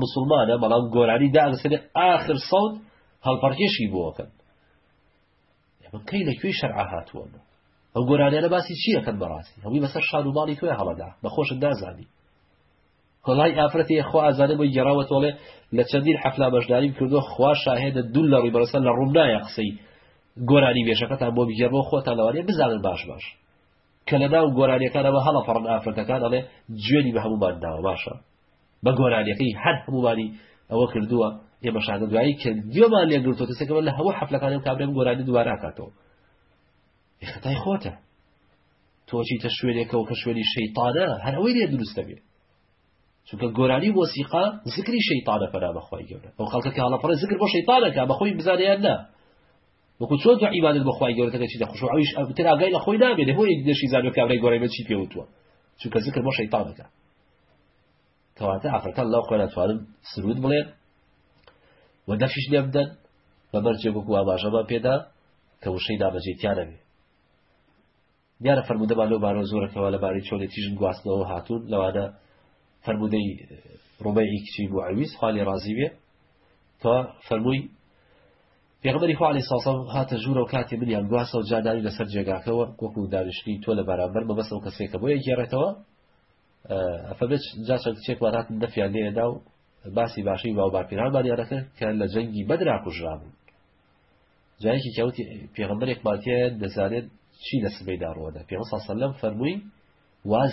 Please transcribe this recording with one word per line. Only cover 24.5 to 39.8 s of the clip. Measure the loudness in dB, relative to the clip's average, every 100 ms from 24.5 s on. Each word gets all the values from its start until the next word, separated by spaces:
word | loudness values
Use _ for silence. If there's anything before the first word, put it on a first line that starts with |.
| 4
گۆرانیەکانەوە | 4 4 2 0 2 2 4
هەڵەپەڕن | 2 2 0 0
ئافرەتەکان، | -2 -2 -4 -2 0
ئەڵێ | 0 -2 -4 -14 -14 -8
جوێنی | 2 4 4
بە | 0
هەمومان | 0 0 0 0
داوە | -6 -4 -2
باشە. | -4 -6 -12 _ _ _ _ _ _
بە | 0 4
گۆرانیەکەی | 4 4 0 0 -2 0
هەر | 0 0
هەمومانی | -2 0 0 0 -2 -8 -20 _ -4
ئەوە | 2 2
کردووە. | 2 0 2 2 -2 -16 _
ئێمە | -4 -2 -2
شاهدە | -2 0
دوایی | 2 2 2
کە | -2 -4 -2
گوێمان | 4 6 6 4
لێ | 4
گرتووە | 2 0 -2
کەسێکەوە | -4 -2 0 0
لە | 0
هەموو | -2 -2
حەفلەکانی | -2 -2 -2 -2
کابرای | -2 -2 -2
ئەم | 2
گۆرانی | 2 2 2
دووبارە | 2 2
ئاکاتەوە. | -2 -8 -12 -16 -18 _ _ _ _ _ _ _ _ _ _ _ _
ئێ | -16
خەتای | -10 -4 -4
خۆتە. | -2 -4 -4 -14 _ _ _ _ _ _ _ _ _ _ -8
تۆ | -4 -2
چیتە | -2 -4 -2
شوێنێکەوە | -2 0